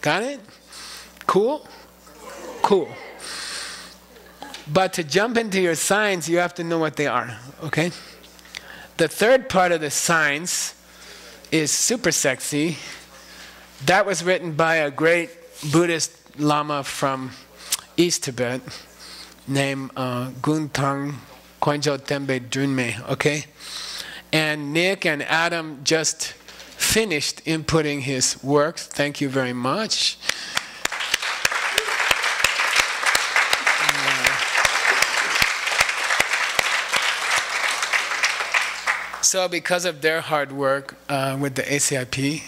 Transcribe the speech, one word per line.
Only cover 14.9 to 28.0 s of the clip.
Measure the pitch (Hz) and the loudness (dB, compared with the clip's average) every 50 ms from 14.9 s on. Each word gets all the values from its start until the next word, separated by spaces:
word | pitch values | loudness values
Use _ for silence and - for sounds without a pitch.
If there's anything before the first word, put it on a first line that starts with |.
great | 139 131 151 160 170 175 170 160 - - - - - - - 151 143 | 0 2 4 4 4 4 2 -2 -8 -18 -20 -20 -16 -10 -6 2 4
Buddhist | 165 175 175 170 160 151 - - - _ - - 139 | 4 6 6 2 0 -2 -4 -6 -14 _ -20 -8 0
Lama | 147 151 147 147 147 151 147 143 135 | 2 2 4 2 2 0 -2 -4 -4
from | - - - - 139 135 131 131 127 - - - - - - - - - - - - - | -4 -4 0 0 0 0 0 -4 -8 -10 -12 -20 -20 -20 -20 -6 -6 -6 -6 -6 -10 2
East | - 170 175 165 - - | 2 4 4 4 -2 -4
Tibet | - 127 117 127 120 127 131 127 - - - - - - - - - - - - - - - - - | -6 -2 -2 -2 -2 -2 -4 -6 -10 -16 -16 -18 -20 -20 -20 -20 -18 -18 -18 -18 -20 -20 -18 -8 -2
named, | 139 139 139 139 139 139 135 127 - | 0 2 2 2 0 -4 -6 -8 -6
uh, | - 131 127 123 123 123 131 127 127 | -4 -4 -2 -2 -4 -4 -6 -8 -4
Guntang | 131 147 151 156 156 143 - - 139 139 139 139 139 143 143 120 - - - - - - - - | 0 0 0 0 0 -4 -2 0 0 0 0 -2 -4 -6 -8 -10 -12 -18 -20 -20 -20 -20 -8 -2
Kongyo | - - 147 147 143 151 143 131 | 0 0 0 2 2 0 0 -2
Tenpa | - - 147 143 139 135 135 127 120 117 | -2 -4 -4 -4 -2 -2 -2 -2 -2 -4
Drunme, | - 135 135 139 135 131 123 117 110 104 120 - | -2 0 0 0 2 0 0 -2 -4 -6 -4 -6
okay? | 135 131 - 151 143 151 147 - - - - - - - - - - - - - - - - - - | -4 2 2 2 2 0 -6 -8 -16 -18 -16 -12 -12 -10 -10 -10 -10 -10 -10 -12 -12 -16 -10 0 2
And | 156 156 156 151 151 147 143 147 | 2 2 2 0 -2 -2 0 0
Nick | 165 175 185 196 190 - | 2 4 2 2 2 0
and | 175 156 143 139 | 0 0 0 0
Adam | - 151 160 165 170 170 170 160 156 151 131 143 | 0 2 2 2 2 0 -2 -4 -6 -10 -6 0
just | 135 160 160 156 - - - - - - | 2 2 2 2 0 -2 -2 -6 -10 -10
finished | - - - - - - - - - - - - 214 226 214 165 147 139 - - - - | -14 -20 -20 -20 -18 -18 -18 -8 -4 0 2 4 4 2 2 2 0 0 -2 -4 -6 -4
inputting | - 160 160 151 - - 165 156 147 143 143 | -2 -2 -2 0 2 2 4 4 2 0 -2